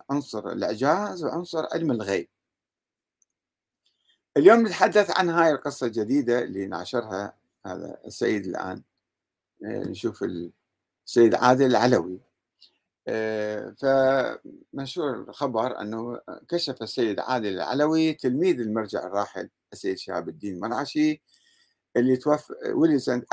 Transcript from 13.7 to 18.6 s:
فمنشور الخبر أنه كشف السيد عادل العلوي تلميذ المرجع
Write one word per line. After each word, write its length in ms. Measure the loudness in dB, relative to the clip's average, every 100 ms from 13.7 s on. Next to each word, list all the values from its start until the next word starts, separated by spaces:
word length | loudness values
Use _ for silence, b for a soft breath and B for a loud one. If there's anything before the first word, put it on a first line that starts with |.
| -2
فمنشور 1300 | 2 4 4 4 0 -6 -14 -20 _ -10 -8 -4 -4
الخبر 680 | -4 -8 -6 -2 0 -2 -4
أنه 400 | -6 -6 -6 -10 -12 -16 -4
كشف 320 | -4 -4 -6
السيد 380 | -6 0 0 0
عادل 340 | -2 -2 -2
العلوي 600 | -4 -2 0 2 2 0
تلميذ 460 | 0 -2 0 2
المرجع 480 | 0